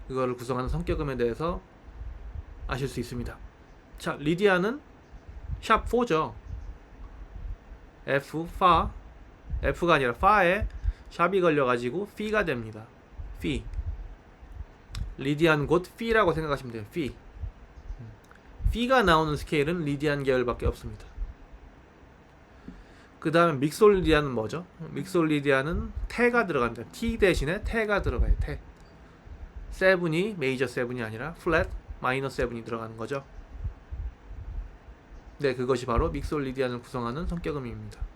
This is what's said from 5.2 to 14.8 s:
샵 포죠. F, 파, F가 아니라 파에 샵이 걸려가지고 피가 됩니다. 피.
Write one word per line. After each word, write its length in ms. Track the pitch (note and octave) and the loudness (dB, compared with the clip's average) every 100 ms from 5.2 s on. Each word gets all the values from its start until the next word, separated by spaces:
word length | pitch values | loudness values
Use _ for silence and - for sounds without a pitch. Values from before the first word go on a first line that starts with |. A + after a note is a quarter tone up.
| - - - - | -18 -14 -10 -6
샵 240 | - G#3+ - | 2 2 2
포죠. 500 | A#3+ A#3+ D#3+ C#3 - - - - - - - - - - - - - - - - - - | 0 2 2 0 -6 -12 -12 -12 -16 -20 -18 -18 -16 -16 -12 -10 -10 -14 -20 -20 -10 -2
F, 400 | C#3 - D3+ E3+ - | -2 -2 -6 -8 4
파, 320 | F#3 E3+ G#3+ - - - - - - - | 6 6 4 -4 -16 -20 -20 -20 -6 -2
F가 340 | C3+ D3 F3 D#3 | 0 2 4 6
아니라 180 | B2 | 4
파에 520 | A2+ F#3+ G#3 F3 G3 - - - - - | 4 6 6 6 2 -2 -4 -4 -4 -8
샵이 320 | - F3 F#3+ | 0 2 4
걸려가지고 680 | F3 D3 B2 B2 B2 D#3+ G3+ - | 4 4 4 2 0 -4 -6 -6
피가 300 | G#3+ G#3+ F3+ | -2 0 0
됩니다. 400 | B2 A2 G#2+ A2+ - - - - - | -2 -6 -12 -16 -20 -18 -14 -12 -6
피. 240 | E3+ A#2+ G#2+ - - - - - - - - - - - | -4 -4 -4 -6 -6 -8 -12 -16 -20 -20 -16 -16 -16 -18